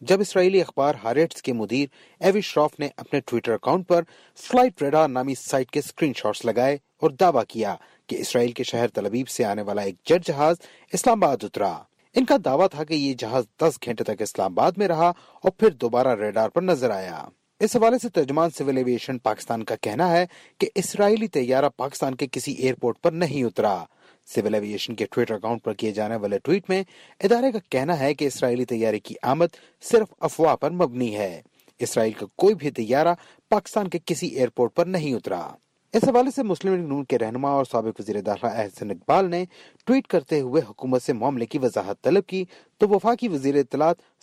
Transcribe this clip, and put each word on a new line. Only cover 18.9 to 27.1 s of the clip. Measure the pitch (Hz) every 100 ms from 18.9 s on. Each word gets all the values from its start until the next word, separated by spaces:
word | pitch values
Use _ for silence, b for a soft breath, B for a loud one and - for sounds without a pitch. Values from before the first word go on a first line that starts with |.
| 120 - 127
پاکستان | 110 107 - 117
کا | 110 113
کہنا | 113 110 180
ہے | 170 180 B B B
کہ | 196
اسرائیلی | - 175 190 202 220 214
طیارہ | 151 123 127 143 -
پاکستان | 131 - 139
کے | 131 139
کسی | - -
ایئرپورٹ | 120 131 123 123 110
پر | 170
نہیں | 160 170 139
اترا۔ | 120 - 107 92 85 b b b b
سول | - 104
ایویشن | 107 104 101 -
کے | 107 107
ٹویٹر | - 117
اکاؤنٹ | 110 110 117
پر | 113
کیے | 101 110
جانے | 104 107 113
والے | 101 101
ٹویٹ | - 190 185
میں | 190 190 b b